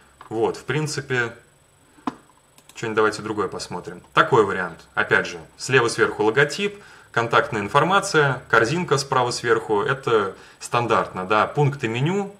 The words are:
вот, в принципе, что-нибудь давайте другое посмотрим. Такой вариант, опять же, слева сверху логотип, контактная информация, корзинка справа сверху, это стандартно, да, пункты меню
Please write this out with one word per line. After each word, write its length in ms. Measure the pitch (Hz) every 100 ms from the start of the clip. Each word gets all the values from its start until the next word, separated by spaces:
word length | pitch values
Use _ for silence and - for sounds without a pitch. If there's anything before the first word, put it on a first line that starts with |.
| - - -
вот, 280 | 110 101 -
в 80 |
принципе, 680 | - 139 151 143 131 127 117 - - _ _ _ _ _ - - _ _ _ _ -
что-нибудь 220 | - 117 110
давайте 260 | 107 104
другое 260 | 104 104 92
посмотрим. 520 | 92 - 90 85 87 -
Такой 300 | - 160 123
вариант, 340 | 98 92 87 82 -
опять 320 | - 104 101 92
же, 120 | 85 80 -
слева 320 | - 127 117
сверху 340 | - 101 -
логотип, 580 | 107 123 147 - 202 202 - - -
контактная 500 | 120 117 120 - 110
информация, 840 | 101 143 170 196 190 156 143 120 -
корзинка 480 | 117 117 170 180 135
справа 360 | - 131 123
сверху, 500 | - 120 110 - 104
это 520 | 107 - 127 113 95 - - -
стандартно, 680 | - 120 107 101 87 92 92
да, 200 | 107 95
пункты 420 | - 143 143 113
меню 460 | 117 147 196 190 -